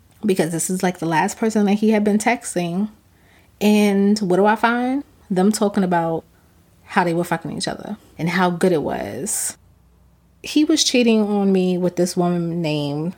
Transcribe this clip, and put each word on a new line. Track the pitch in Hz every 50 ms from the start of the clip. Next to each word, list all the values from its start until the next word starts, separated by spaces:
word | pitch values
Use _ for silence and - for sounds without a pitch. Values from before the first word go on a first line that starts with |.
| _ _ _ _ -
because | 208 190 180 160 160
this | 170 160 - -
is, | 185 185 196
like, | 180 180 -
the | 160
last | 165 165 156 180 202 -
person | - 226 220 214 214 208
that | 196 208
he | 208 220 214
had | 220 - 208
been | 214 202
texting. | 214 - 226 240 247 - - - 175 175 170 170 185 214 214 - _ _ _ _ _ _ _ _ _ _ _ _ _
And | 208 208 214 208 208 208 196 196 196 202 214 214
what | 208 175 180
do | 185 202
I | 208 220
find? | 220 - 226 240 240 247 254 262 285 - - _ _ _ _
Them | 196 180 185 214 214
talking | - 214 202 208 208 190
about | 180 175 170 165 165 165 160 - _ _ _ _ _ _ _ _ _ _ _ _
how | - - 202 175
they | 175 165
were | 170 175
fucking | - 170 165 - 147 -
each | - -
other | - - - - - 208 - - - -
and | - 156 175
how | 170 185 180 180
good | 175 165 - 185 175
it | 147 -
was. | - - - - 101 107 117 165 208 - - - - - - _ _ _ _ _ _ _ _ _ _ _ _ _ _ _ _ -
He | - - 294 302
was | 311 320 294 -
cheating | - - 247 240 233 220 220
on | 208 202 208 202 196 196 190
me | 185 180 180 180
with | 175 180 175 -
this | - 175 180 -
woman | 185 175 175 175 170 170 165 165 175
named | 170 151 151 147 147 143 143 151 156 175 -